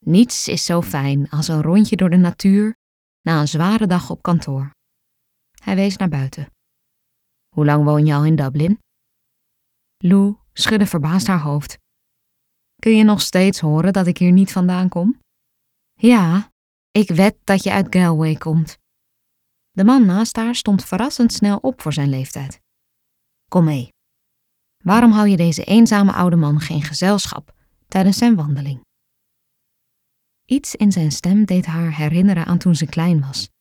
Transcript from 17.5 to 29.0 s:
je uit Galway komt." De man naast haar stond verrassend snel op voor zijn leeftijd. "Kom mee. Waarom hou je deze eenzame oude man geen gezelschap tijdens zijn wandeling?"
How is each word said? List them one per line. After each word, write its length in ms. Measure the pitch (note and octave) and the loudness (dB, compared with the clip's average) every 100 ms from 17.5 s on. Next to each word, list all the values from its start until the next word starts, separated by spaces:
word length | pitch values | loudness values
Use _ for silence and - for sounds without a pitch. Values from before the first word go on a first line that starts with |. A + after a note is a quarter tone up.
| G3 | -2
je 80 | F#3+ | 0
uit 240 | F#3+ F#3+ F#3+ | -2 0 2
Galway 400 | F3+ D#3+ D#3+ D#3 | 2 2 -2 -4
komt." 420 | - D#3+ D#3 - _ _ _ _ _ _ _ _ _ | -2 -2 -2 -8 _ _ _ _ _ _ _ _ _
De 120 | - | 0
man 220 | G3 C4+ G#3+ | 2 4 4
naast 300 | F3+ A3+ - | 2 -2 -4
haar 200 | A3+ A#3+ | -6 -4
stond 300 | - G3 - | -2 -2 -2
verrassend 480 | F#3 A#3+ - A#3+ | -6 -6 -8 -12
snel 240 | - G3+ G3+ | -4 -2 -2
op 240 | - C4 | -4 -8
voor 120 | D#3 | -8
zijn 160 | D3 C#3+ | -4 -4
leeftijd. 520 | C3 C3+ - C3+ - _ _ _ _ _ _ _ _ _ | -4 -8 -12 -14 -16 _ _ _ _ _ _ _ _ _
"Kom 140 | F3+ | 0
mee. 300 | E3 C#3+ B2 _ _ _ _ _ _ _ _ _ | 0 0 -8 _ _ _ _ _ _ _ _ _
Waarom 280 | - G#3+ A#3+ | 0 4 4
hou 160 | G#3+ G#3 | 4 2
je 100 | F#3+ | 2
deze 260 | E3+ D#3 | 0 -2
eenzame 500 | - G#3+ A#3 G#3 G3+ | 0 4 4 4 0
oude 220 | - F3+ E3+ | 2 0 2
man 240 | D3 D3+ | 2 -2
geen 220 | - D#3+ | -2 -6
gezelschap 720 | D3 D3 F3+ G3+ - - - _ _ _ _ | -6 -4 -2 -2 -4 -12 -16 _ _ _ _
tijdens 300 | F#3+ F#3+ F#3+ | 0 0 2
zijn 180 | A#3+ A3 | 2 2
wandeling?" 500 | D3 C#3 C#3+ C3 _ _ | 0 -4 -6 -10 _ _